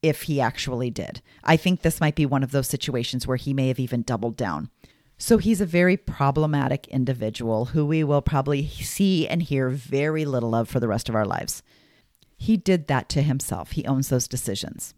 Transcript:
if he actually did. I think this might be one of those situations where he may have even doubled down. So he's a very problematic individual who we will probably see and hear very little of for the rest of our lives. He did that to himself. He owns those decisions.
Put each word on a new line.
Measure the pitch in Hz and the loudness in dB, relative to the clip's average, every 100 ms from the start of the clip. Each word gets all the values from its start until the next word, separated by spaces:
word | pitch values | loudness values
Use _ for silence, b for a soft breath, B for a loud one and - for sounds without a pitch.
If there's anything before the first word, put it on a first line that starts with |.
if | 160 147 | 2 0
he | - 143 | -2 0
actually | 120 - - 123 123 | 0 -2 -6 -4 -4
did. | - - - b b | -4 -10 -12 b b
I | - 160 | 2 4
think | 185 185 | 4 2
this | 160 - | 0 2
might | 156 151 | 0 2
be | 143 | 0
one | 135 | 2
of | 135 | 0
those | 139 131 | 0 0
situations | 135 - 127 - 127 131 | -4 -2 -2 -2 -4 -2
where | 127 | -2
he | 143 | -2
may | 135 131 | 0 0
have | 127 | 0
even | 127 120 | -2 -2
doubled | 113 117 117 110 | -2 -2 -2 -2
down. | 110 76 76 _ b b b b | -4 -4 -8 _ b b b b
So | - 226 | 2 4
he's | 185 208 | 4 0
a | 190 | 2
very | 175 180 190 | 4 4 2
problematic | - 151 139 143 156 151 131 139 - | -2 0 2 2 2 2 0 -2 -2
individual | 131 127 123 107 110 113 110 104 | -2 0 0 -4 -4 -2 0 0
who | 160 147 | 0 2
we | 160 | 2
will | 151 147 | 2 2
probably | - 151 135 143 147 | 2 0 0 0 -2
see | - - - 196 180 156 | -6 -8 2 2 4 2
and | 170 | 0
hear | 170 139 131 | 0 0 0
very | 135 120 135 147 156 147 | -2 -2 0 0 0 0
little | 131 117 113 | 0 2 0
of | 113 | 2
for | 123 | 0
the | 113 | 0
rest | 107 - | 0 0
of | 113 | 0
our | 104 | 0
lives. | 85 - - b b b b b b b _ | -2 -6 -10 b b b b b b b _
He | - 220 | 0 2
did | 190 180 147 | 4 0 2
that | 135 - | -2 0
to | 147 | 0
himself. | 143 135 - 87 - | 0 0 -2 -8 -6
He | - - | -6 0
owns | 135 135 | 0 2
those | 127 120 | 0 0
decisions. | 127 - 98 - - - | -6 -6 -6 -8 -12 -16